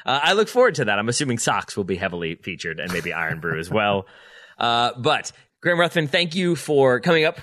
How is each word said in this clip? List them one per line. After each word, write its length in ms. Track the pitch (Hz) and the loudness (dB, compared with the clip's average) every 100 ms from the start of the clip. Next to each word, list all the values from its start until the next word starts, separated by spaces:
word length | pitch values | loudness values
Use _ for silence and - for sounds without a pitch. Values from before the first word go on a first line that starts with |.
Uh, 140 | - 135 | -4 0
I 120 | 160 | 2
look 160 | 202 220 | 2 2
forward 260 | 247 254 147 | 4 4 2
to 100 | 107 | 0
that. 120 | 101 | 0
I'm 100 | 113 | 0
assuming 300 | 120 139 117 | -2 -2 -2
socks 380 | - 104 - - | 0 -2 -2 -6
will 80 | |
be 100 | 92 | -4
heavily 400 | 90 98 87 85 | -2 -4 -4 -6
featured 460 | 80 - 85 87 80 | -6 -10 -10 -8 -8
and 120 | 87 | -6
maybe 200 | 87 85 | -6 -4
Irn-Bru 460 | 80 82 80 82 80 | -4 -4 -4 -4 -6
as 100 | 85 | -2
well. 360 | 107 104 98 - | 0 2 0 -2
<laughs> 60 | - - - - - | -14 -20 -20 -16 -4
Uh, 340 | 117 117 120 - | 0 2 0 0
but 340 | 147 127 - - _ _ | 0 -2 -4 -16 _ _
Graham 200 | - 170 | -2 2
Ruthven, 260 | 170 170 147 | 2 0 0
thank 280 | 185 175 175 | 0 0 0
you 180 | 180 | 0
for 460 | 151 - 143 135 123 | 0 0 4 4 4
coming 240 | 175 165 | 4 4
up 160 | 156 - | 2 0